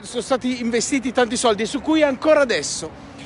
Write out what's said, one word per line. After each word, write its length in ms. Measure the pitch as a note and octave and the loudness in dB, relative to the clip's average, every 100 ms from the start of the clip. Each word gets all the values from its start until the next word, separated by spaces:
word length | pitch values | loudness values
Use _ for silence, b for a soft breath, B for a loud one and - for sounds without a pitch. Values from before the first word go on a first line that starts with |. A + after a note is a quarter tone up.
sono 220 | - A#3+ | -10 -8
stati 380 | - B3+ B3+ B3 | -4 -2 -2 -2
investiti 520 | A#3 A#3 - C#4 B3+ | -2 -2 0 -2 0
tanti 240 | B3+ A#3 A#3+ | 0 0 2
soldi 260 | A#3+ G#3 | 2 2
e 40 | A3 | -2
su 140 | C4+ | -2
cui 220 | C#4+ D#4 | 0 4
ancora 380 | D4 C4 D#4 D4+ | 4 2 4 4
adesso 500 | C4 E3 - - D#3+ - B B | 4 0 -4 -8 -10 -14 B B